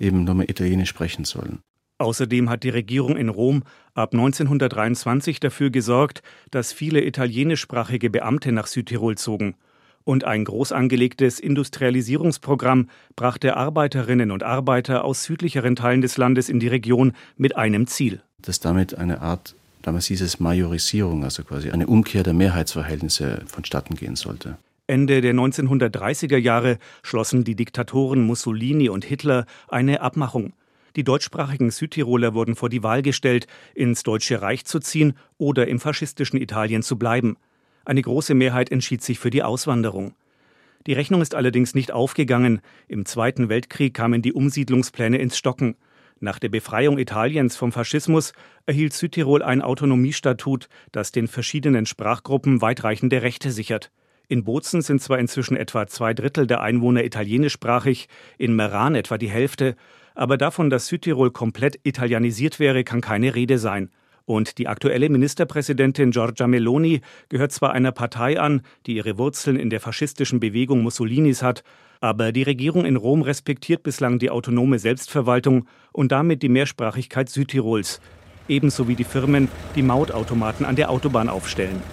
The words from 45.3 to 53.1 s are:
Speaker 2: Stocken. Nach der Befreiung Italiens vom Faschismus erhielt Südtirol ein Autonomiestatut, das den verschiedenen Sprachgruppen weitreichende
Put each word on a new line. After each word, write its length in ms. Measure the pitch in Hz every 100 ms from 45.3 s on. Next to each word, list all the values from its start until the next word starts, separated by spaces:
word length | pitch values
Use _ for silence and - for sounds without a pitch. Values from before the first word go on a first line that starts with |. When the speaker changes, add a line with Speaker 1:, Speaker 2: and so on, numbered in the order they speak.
| -
Speaker 2:
Stocken. 380 | 135 123 123 - _ _ _ _
Nach 180 | 101 -
der 100 | 117
Befreiung 500 | 110 - 107 143 143
Italiens 580 | 123 107 120 151 127 -
vom 140 | 120
Faschismus 600 | 120 117 147 151 160 143 - - _ -
erhielt 260 | 147 156
Südtirol 500 | - 151 170 139 143
ein 200 | - 127
Autonomiestatut, 1040 | 135 131 143 127 131 151 139 117 - 131 - - -
das 220 | - 104
den 160 | - 113
verschiedenen 580 | - 117 151 139 127 107
Sprachgruppen 760 | - 104 120 - 135 139 127
weitreichende 600 | 110 120 110 104 127